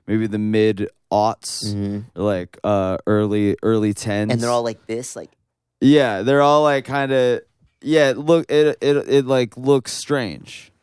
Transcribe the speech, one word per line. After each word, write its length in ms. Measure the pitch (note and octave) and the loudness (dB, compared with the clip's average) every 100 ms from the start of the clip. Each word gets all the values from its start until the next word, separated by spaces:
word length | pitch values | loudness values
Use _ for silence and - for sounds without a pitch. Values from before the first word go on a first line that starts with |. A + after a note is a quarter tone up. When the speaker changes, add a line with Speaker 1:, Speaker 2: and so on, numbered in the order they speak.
| - | -4
Speaker 1:
maybe 200 | A2 A2 | -4 -2
the 100 | G#2+ | -4
mid 500 | G#2+ A2 G#2+ G2+ - _ - | -2 2 2 0 -6 _ -4
aughts, 520 | G#2 A2 - - - G#2+ | 0 0 -4 -10 -10 -8
Speaker 2:
Mm-hmm. 320 | G#2 G2+ G#2 A#2+ F2 | -6 -6 -8 -10 -6
Speaker 1:
or, 40 | |
like, 340 | G#2 F#2 F2+ - | -4 -4 -6 -6
uh, 360 | G#2 G2 F#2+ F#2 - | -2 0 0 -4 0
early, 480 | G#2+ G#2 G#2 G2+ - | 0 0 0 0 0
early 280 | A2 A2 G#2+ | 0 0 0
tens. 360 | G2+ A2 G#2 G#2+ | -4 -4 -4 -2
Speaker 2:
And 80 | A#2+ | -2
they're 80 | A#2+ | 0
all 140 | A#2+ | -2
like 240 | A#2 G#2+ - | -2 -8 -10
this, 300 | A2+ B2+ G2 | -10 -10 -14
like 140 | D2+ _ _ _ _ - | -18 _ _ _ _ 0
Speaker 1:
Yeah, 420 | C3 D3 B2 F#2+ | 4 4 4 0
they're 180 | A#2 C#3+ | 0 4
all, 220 | C#3+ D3+ | 4 4
like, 220 | D3+ C#3 C3 | 2 0 -4
kinda, 560 | C#3 C3+ C3 B2 A2+ - _ _ _ | -6 -2 0 2 0 -6 _ _ _
yeah, 280 | C#3 D#3 C3+ | 0 4 4
it 60 | C3 | 2
look, 300 | D3+ E3 - | 2 2 2
it, 280 | D3 D3+ - | 2 2 2
it, 160 | C#3 C#3+ - | 0 0 2
it, 180 | C#3 B2+ | 2 2
like, 300 | C3 A#2 B2+ | 0 -2 -2
looks 360 | C3 C#3 - | 2 2 0
strange. 800 | - - C#3+ G#2+ C#2+ - - - _ | -10 -4 -4 -4 -10 -16 -20 -20 _